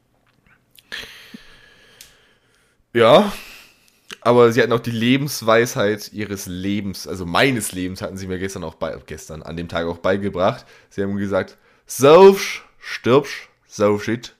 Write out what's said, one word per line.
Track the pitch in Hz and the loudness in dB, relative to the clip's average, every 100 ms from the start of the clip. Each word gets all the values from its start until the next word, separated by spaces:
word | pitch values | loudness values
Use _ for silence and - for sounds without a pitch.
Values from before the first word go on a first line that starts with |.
| _ _ _ _ _ _ _ - - - - - - - - - _ _ _ _ - _ _ _ _ _ _ _ _ | _ _ _ _ _ _ _ -20 -16 -16 -16 -20 -20 -20 -20 -20 _ _ _ _ -20 _ _ _ _ _ _ _ _
Ja, | 117 113 156 302 - - - - _ _ _ _ - | 2 6 6 4 -4 -16 -20 -20 _ _ _ _ -6
aber | 117 120 120 | 2 6 6
sie | 117 | 4
hatten | 113 | 0
auch | 120 | 0
die | 131 | -2
Lebensweisheit | 117 117 139 143 - 110 113 120 - 104 107 - | -2 0 0 -2 -6 0 2 2 -2 -2 -4 -8
ihres | 101 101 98 98 | -12 -10 -10 -10
Lebens, | 90 98 104 101 90 71 | -8 -6 -6 -6 -10 -12
also | 92 87 | -10 -4
meines | 85 135 120 101 | 0 0 0 -6
Lebens, | 90 90 92 | -8 -8 -8
hatten | 92 95 | -12 -10
sie | 95 | -10
mir | 92 | -8
gestern | 95 98 | -8 -10
auch | 82 | -14
bei-, | - 82 - - | -10 -10 -10 -14
gestern, | 78 - 78 | -18 -16 -18
an | - 82 | -12 -12
dem | 85 | -8
Tag | 85 85 | -6 -4
auch | 82 | -4
beigebracht. | 92 98 98 85 98 127 - - _ | -2 -2 -2 -2 -2 -2 -14 -20 _
Sie | - | -8
haben | 98 101 | -6 -4
gesagt, | 101 95 98 _ _ _ - | -2 -2 -4 _ _ _ -14
"Saufst, | - 135 165 196 196 - - - _ | 2 6 10 8 6 -4 -10 -16 _
stirbst, | - - 113 131 143 - - _ _ | -14 -6 2 2 2 -14 -18 _ _
sauf | - 104 104 | -2 0 0
shit, | 110 123 - _ | -4 -6 -8 _